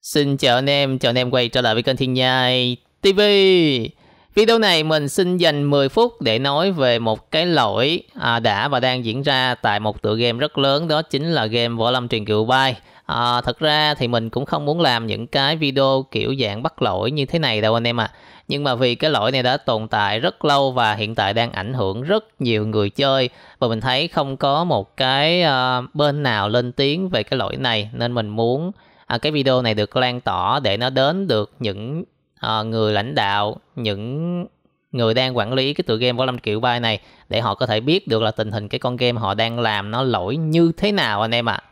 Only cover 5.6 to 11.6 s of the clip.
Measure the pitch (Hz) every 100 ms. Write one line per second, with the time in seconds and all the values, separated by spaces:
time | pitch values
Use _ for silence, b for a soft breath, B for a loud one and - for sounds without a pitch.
5.6 | 143 143 135 220 233 233 120 110 139 143
6.6 | 185 175 127 117 113 110 _ 156 175 156
7.6 | 117 101 131 175 - - - 117 113 101
8.6 | 127 135 127 127 117 113 139 131 127 123
9.6 | 117 104 107 101 107 110 120 117 147 -
10.6 | 139 139 165 151 160 139 160 160 110 117